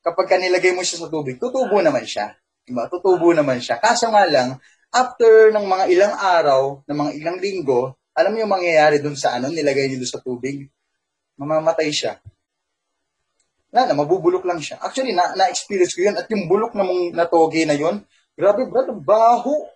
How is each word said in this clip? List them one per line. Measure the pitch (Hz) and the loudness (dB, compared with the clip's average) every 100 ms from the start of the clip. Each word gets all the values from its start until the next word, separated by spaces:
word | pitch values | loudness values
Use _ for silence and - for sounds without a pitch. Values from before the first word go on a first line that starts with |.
kapag | 165 165 180 | -4 -4 0
ka | 185 | 0
nilagay | 185 180 185 | 2 2 2
mo | 180 175 | 0 -4
siya | 170 | -8
sa | 160 | -8
tubig, | 156 139 127 | -8 -8 -6
tutubo | 247 262 233 202 | -6 -4 0 2
naman | 170 127 113 | 2 0 -6
siya. | - 104 - _ _ | -8 -8 -10 _ _
Di | _ | _
ba? | 123 113 | -8 -8
Tutubo | 175 190 180 170 | -4 0 2 4
naman | 165 139 127 | 2 0 -2
siya. | - 120 | -4 -2
Kaso | 220 233 226 | 0 0 2
nga | 214 185 | 4 4
lang, | 147 123 135 _ _ _ | 2 0 -6 _ _ _
after | 240 254 - 226 220 220 | -2 -2 2 6 8 8
ng | 214 196 | 4 0
mga | 185 180 | 0 2
ilang | 180 202 | 4 4
araw, | 202 190 170 151 135 135 139 - | 0 0 2 4 2 0 -6 -10
ng | 147 | -6
mga | 147 147 | -6 -6
ilang | 156 180 | -8 -6
linggo, | 190 190 143 123 131 - _ | -6 -6 -2 0 -2 -8 _
alam | - 180 | -2 0
mo | 220 | 0
yung | 220 | -2
mangyayari | 190 175 160 151 147 | -2 2 4 4 2
dun | 147 143 | -2 -4
sa | - | -4
ano, | 120 131 | -4 -6
nilagay | 165 143 139 139 | -4 -2 0 -2
niyo | 131 | -4
dun | 123 | -8
sa | 120 | -10
tubig? | - 123 127 143 139 _ _ _ _ _ _ _ | -10 -10 -8 -10 -14 _ _ _ _ _ _ _
Mamamatay | 143 156 160 160 156 | -4 -2 -2 -2 -4
siya. | 151 117 104 - _ _ _ _ _ _ _ _ _ _ _ _ _ _ | -4 -6 -10 -20 _ _ _ _ _ _ _ _ _ _ _ _ _ _
Wala | 226 | 0
na, | 254 143 | 0 0
mabubulok | 147 185 165 180 185 | 0 2 2 0 -4
lang | 170 | -6
siya. | 147 - | -8 -10
Actually, | 185 - 262 | -8 -6 -4
na, | 180 175 185 | 0 -2 2
na-experience | 185 175 - 196 175 | 0 0 -6 0 0
ko | - 196 | 2 -2
yun. | 170 | -2
At | - | -4
yung | 214 170 | -6 0
bulok | 196 233 | 0 0
na | 202 190 | -2 -2
mong, | 180 175 | -2 -2
na | 165 170 | -2 0
toge | 170 160 156 160 | 2 2 2 0
na | 147 | 0
yun, | 160 208 - _ _ | -2 -4 -10 _ _
grabe, | - 180 208 | 0 0 2
Brad, | 262 196 320 | 0 -2 -4
ang | 214 | -6
baho. | 143 214 226 240 247 302 - | 0 4 4 2 0 -4 -6